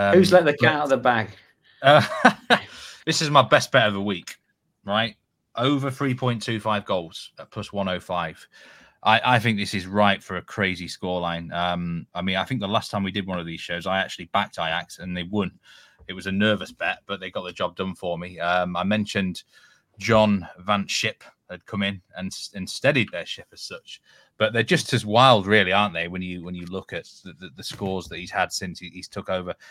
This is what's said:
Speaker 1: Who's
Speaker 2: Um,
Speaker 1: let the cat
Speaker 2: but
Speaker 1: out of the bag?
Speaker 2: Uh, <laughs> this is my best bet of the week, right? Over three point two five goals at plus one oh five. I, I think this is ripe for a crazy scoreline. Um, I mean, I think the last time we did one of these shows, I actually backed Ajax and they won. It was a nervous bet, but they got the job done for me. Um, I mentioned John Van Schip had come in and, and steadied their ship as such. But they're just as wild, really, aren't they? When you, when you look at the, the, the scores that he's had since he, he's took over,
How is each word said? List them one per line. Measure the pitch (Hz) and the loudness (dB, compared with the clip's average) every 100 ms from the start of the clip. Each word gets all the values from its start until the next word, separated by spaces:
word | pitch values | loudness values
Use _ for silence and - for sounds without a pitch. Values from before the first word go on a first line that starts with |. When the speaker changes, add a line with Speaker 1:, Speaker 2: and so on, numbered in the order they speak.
| 101 | 6
Speaker 1:
Who's | 175 180 | 8 10
Speaker 2:
Um, | 180 160 | 8 6
Speaker 1:
let | |
the | |
cat | 147 | 4
Speaker 2:
but | 160 | 2
Speaker 1:
out | 151 | 2
of | 143 | 2
the | 131 | 2
bag? | 127 117 104 - _ _ _ - | 4 2 -2 -8 _ _ _ 2
Speaker 2:
Uh, | 135 147 - - - - - | 6 6 6 4 2 2 0
<laughs> | 240 - - - - - | 0 0 -18 -18 -10 -4
this | 156 | -2
is | 156 | 6
my | 147 | 6
best | 127 143 - | 8 4 6
bet | 131 107 | 4 4
of | |
the | 98 | 0
week, | 101 90 - - _ _ _ _ 101 | -2 -4 -8 -20 _ _ _ _ -2
right? | 104 113 - _ _ _ - | -2 -2 -6 _ _ _ -4
Over | 131 143 139 | 0 0 -2
three | 127 139 | -2 -2
point | 123 123 117 | 0 -2 -2
two | 120 113 | -4 -4
five | 110 104 - | -2 -2 -2
goals | 95 82 - - - | -4 -4 -14 -18 -18
at | - | -14
plus | 107 95 | -12 -10
one | 101 95 | -6 -4
oh | 90 | -4
five. | - 87 82 - - - - - - _ | -4 -4 -4 -8 -20 -20 -20 -20 -20 _
I, | 104 110 123 123 | 4 4 4 2
I | |
think | 117 104 | 2 -2
this | 95 | -4
is | 101 90 | -6 -4
ripe | 101 104 98 | 2 2 2
for | - 90 | -4 -10
a | |
crazy | - - 95 87 85 | -8 -2 -2 -2 -8
scoreline. | - 92 90 87 85 82 | -8 -6 -4 -4 -6 -6
Um, | 85 87 87 87 85 - 87 | -4 -2 -2 -4 -6 -8 -8
I | |
mean, | 95 95 | -4 -2
I | 92 | -2
think | 127 | -4
the | 98 | -2
last | 107 - | -4 -4
time | 104 | -4
we | 95 | -4
did | 101 95 | -4 -6
one | 90 | -8
of | 85 | -8
these | 80 | -10
shows, | - 87 90 | -8 -6 -2
I | 95 | -2
actually | 90 - 82 | -4 -8 -4
backed | 101 101 - | -2 -2 -4
Ajax | 82 85 85 - | -4 -4 -6 -14
and | 90 90 | -10 -8
they | |
won. | 87 104 92 - _ - _ _ - | -4 -2 -2 -6 _ -20 _ _ -16
It | |
was | 92 98 | -10 -4
a | |
nervous | 95 107 101 - | 0 2 2 -4
bet, | 82 85 98 - | -6 -6 -6 -8
but | 98 | -10
they | 92 | -8
got | 101 | -8
the | 90 | -8
job | - 90 87 | -6 -6 -4
done | 95 87 | -8 -6
for | 90 85 | -6 -6
me. | 90 90 | -8 -6
Um, | 85 90 90 87 | 0 0 0 -2
I | 92 | 0
mentioned | 107 101 104 92 85 - _ _ _ _ - | 0 0 -2 -2 -4 -14 _ _ _ _ -8
John | 98 110 107 101 82 - | 4 6 6 2 -2 -12
Van | 92 104 90 | -2 -2 -2
Schip | - 110 - - _ - | -4 -4 -6 -18 _ -16
had | 90 - | -16 -8
come | 101 | -4
in | 101 95 _ - | -4 -6 _ -10
and, | 92 - - | -10 -10 -14
and | 98 92 | -12 -12
steadied | - 135 143 104 | -2 0 2 0
their | 87 80 | -4 -10
ship | - - | -14 -16
as | 82 | -18
such. | - 90 - - _ _ _ - | -14 -16 -16 -20 _ _ _ -2
But | 107 | 0
they're | 113 | 2
just | 117 175 - | 2 0 2
as | 117 107 | -2 2
wild, | 110 131 110 95 | 6 8 6 6
really, | 107 90 | 4 4
aren't | 98 104 82 | 2 2 -2
they? | 85 | -6
When | 92 | -6
you, | 90 90 | -8 -8
when | 87 | -10
you | 90 87 | -10 -8
look | 95 - | -10 -10
at | 85 - - | -12 -12 -20
the, | 92 80 | -20 -18
the, | 90 69 | -18 -14
the | |
scores | - - 98 95 85 | -14 -8 -4 -4 -6
that | 85 | -12
he's | 87 | -6
had | 101 90 | -2 -2
since | - 92 85 | -4 -8 -10
he, | 87 | -14
he's | 87 - | -16 -14
took | 101 95 | -12 -6
over, | 92 90 - - | -6 -6 -12 -16